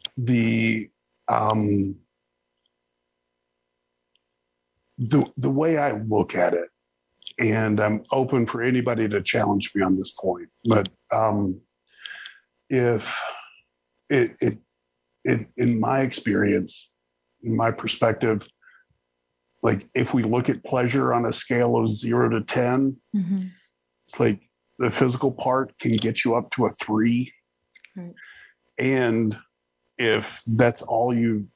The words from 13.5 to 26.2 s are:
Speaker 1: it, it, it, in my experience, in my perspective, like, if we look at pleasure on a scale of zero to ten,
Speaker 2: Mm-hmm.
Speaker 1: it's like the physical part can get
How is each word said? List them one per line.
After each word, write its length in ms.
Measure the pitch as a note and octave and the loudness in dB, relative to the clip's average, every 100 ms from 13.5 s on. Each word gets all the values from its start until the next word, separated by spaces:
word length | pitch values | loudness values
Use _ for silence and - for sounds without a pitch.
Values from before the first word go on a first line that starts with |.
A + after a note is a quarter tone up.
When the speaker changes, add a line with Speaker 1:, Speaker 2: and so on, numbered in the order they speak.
| - _ _ _ _ - | -20 _ _ _ _ -2
Speaker 1:
it, 260 | C#3 A#2 - | 0 0 0
it, 160 | A#2+ G#2+ _ _ _ _ _ _ | -4 -4 _ _ _ _ _ _
it, 240 | C3 A#2+ A2+ - | -2 -2 -2 -2
in 220 | A#2+ A2+ | 0 2
my 220 | G#2+ C3+ | 0 0
experience, 880 | C3 - A2+ G2 G2+ G2 F#2+ - - _ _ _ _ _ | 0 -2 -2 0 2 0 -2 -12 -20 _ _ _ _ _
in 120 | A#2+ A2+ | -4 0
my 160 | A2+ | 0
perspective, 760 | A2+ A2 - A#2 A2 A#2 G#2+ - _ _ _ _ _ _ _ _ _ _ _ | -2 -6 0 0 2 0 0 -4 _ _ _ _ _ _ _ _ _ _ _
like, 240 | A#2 G#2 - C3 | -2 -2 -4 -4
if 180 | B2 | -2
we 100 | B2+ | 0
look 260 | A2 A#2+ A#2+ | 0 0 0
at 140 | A#2 | -4
pleasure 500 | - C3 B2 C3+ B2+ | -2 -2 0 0 0
on 120 | A#2+ A#2 | 0 0
a 80 | |
scale 440 | A#2 - A#2+ A#2+ A#2+ | -2 -2 0 2 2
of 120 | A2+ | 0
zero 400 | G#2+ A#2 A#2+ A#2+ | -2 0 2 2
to 120 | A2+ | 0
ten, 560 | A2+ - B2 B2 C3+ C3+ _ G#3 | -2 -2 0 2 0 -4 _ -6
Speaker 2:
Mm-hmm. 280 | F3 F#3+ F#3 - _ _ _ _ | -2 -4 -6 -12 _ _ _ _
Speaker 1:
it's 160 | - - | -10 0
like 220 | A#2 G2+ _ _ _ - | 0 0 _ _ _ -4
the 100 | B2 | -2
physical 400 | - C3 B2 C3+ | 2 0 2 -2
part 460 | - C3 B2+ C3 - | -2 -2 -2 -2 -4
can 140 | A#2+ | -2
get 320 | A2 A2+ A2+ | 0 0 -2